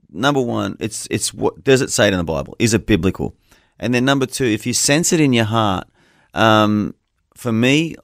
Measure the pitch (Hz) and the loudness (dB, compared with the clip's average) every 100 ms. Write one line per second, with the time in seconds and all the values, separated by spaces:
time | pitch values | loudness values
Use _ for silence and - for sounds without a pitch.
0 | _ 76 131 139 120 110 101 - 107 - | _ -4 0 0 0 -2 -4 -4 -8 -8
1 | - - - 107 - - 92 131 139 - | -6 -4 -4 -4 -4 -4 2 2 2 0
2 | 107 92 82 76 71 - 117 104 - 104 | 2 2 -2 -4 -6 -4 0 0 2 0
3 | 90 - 64 - _ _ _ - 113 123 | 0 -2 -6 -8 _ _ _ -10 -4 0
4 | 127 139 131 - 131 107 - 117 - 147 | 2 0 -2 -2 -2 -2 -2 -2 0 0
5 | 175 175 147 123 110 113 107 92 - _ | 2 2 2 2 2 0 0 -2 -6 _
6 | _ _ _ - 110 110 107 104 101 - | _ _ _ 0 4 4 4 2 -2 -8
7 | _ _ _ - 123 110 123 143 160 - | _ _ _ -12 -4 0 2 2 0 -6